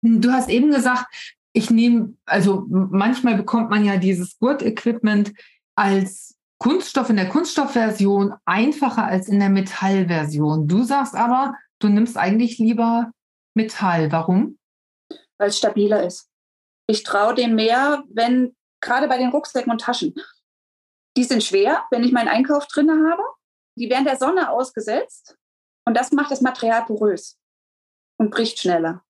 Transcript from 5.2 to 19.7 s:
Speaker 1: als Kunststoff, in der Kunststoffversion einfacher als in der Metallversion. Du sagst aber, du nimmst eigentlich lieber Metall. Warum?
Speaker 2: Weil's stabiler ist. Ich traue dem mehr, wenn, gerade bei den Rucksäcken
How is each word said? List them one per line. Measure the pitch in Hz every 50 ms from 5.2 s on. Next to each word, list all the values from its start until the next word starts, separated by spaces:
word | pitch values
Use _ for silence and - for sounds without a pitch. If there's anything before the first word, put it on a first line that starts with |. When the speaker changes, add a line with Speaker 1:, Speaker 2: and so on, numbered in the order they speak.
| 208 208 - - - - _ _ _ _ _
Speaker 1:
als | - 214 196 196 196 190 190 - - - - _ _ _ _ _ _
Kunststoff, | - 240 302 370 359 - - 277 247 -
in | 226
der | 202 185 185
Kunststoffversion | - 294 349 - - - 285 277 - 240 226 214 208 208 202 196 202 202 196 202 202 - _
einfacher | - 180 202 226 277 294 - 277 247 226 - 214
als | - 185 190 185 -
in | 202 202
der | 196 196
Metallversion. | 196 196 190 190 - - 190 190 196 196 185 170 170 160 151 151 151 147 151 151 151 160 151 147
Du | 175 202 254
sagst | 226 277 285 262 - -
aber, | 196 226 240 247 254 269 277 - - - _ _ _
du | - 208
nimmst | 202 208 226 240 233
eigentlich | - - 185 202 226 240 233 233 -
lieber | 226 220 233 214 226 233 233 233 240 233 - _ _ _ _ _ _ _ _
Metall. | 220 220 220 - - 202 185 175 170 160 151
Warum? | 156 165 165 - 180 190 262 330 - _ _ _ _ _ _ _ _ _ _ _ - - _ _ _ _
Speaker 2:
Weil's | - 202 208 -
stabiler | - 330 - 220 202 208 214 208 -
ist. | 180 - - - _ _ _ _ _ _ _ _ _ _ _ _ -
Ich | 214 214
traue | - - - 202 208 226 247
dem | 262 247 233 226
mehr, | 214 220 220 233 254 269 285 294 277 277 - 202
wenn, | 214 226 240 247 254 254 247 - _ _ _ _ _
gerade | - - 233 254 277 277
bei | 269 247
den | 254 247
Rucksäcken | 254 294 302 - - 254 247 247